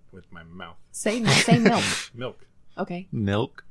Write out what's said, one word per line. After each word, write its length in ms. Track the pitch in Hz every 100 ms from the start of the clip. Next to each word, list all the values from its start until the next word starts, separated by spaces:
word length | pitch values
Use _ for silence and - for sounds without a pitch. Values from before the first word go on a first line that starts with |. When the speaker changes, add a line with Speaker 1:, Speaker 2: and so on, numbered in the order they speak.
| -
Speaker 1:
with 200 | 95 -
my 120 | 85
mouth. 340 | 82 90 85 - -
Speaker 2:
Say, 320 | - 220 240 214
say 340 | 135 - 170
milk. 240 | 127 208 98 -
Speaker 1:
<laughs> 140 | -
Milk. 320 | 117 127 - - _ - -
Speaker 2:
Okay. 300 | 190 180 190
Speaker 3:
Milk? 540 | 123 98 104 - - -